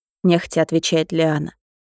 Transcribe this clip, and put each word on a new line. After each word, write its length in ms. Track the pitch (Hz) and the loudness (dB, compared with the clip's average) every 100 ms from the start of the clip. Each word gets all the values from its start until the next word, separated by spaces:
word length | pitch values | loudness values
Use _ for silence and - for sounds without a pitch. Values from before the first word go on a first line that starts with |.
| _ _ | _ _
нехотя 400 | 185 170 - - | 2 2 0 -2
отвечает 480 | 160 165 - 160 156 | 0 0 0 -2 -2
Лиана. 440 | 160 160 151 151 - _ _ | 0 0 0 -4 -12 _ _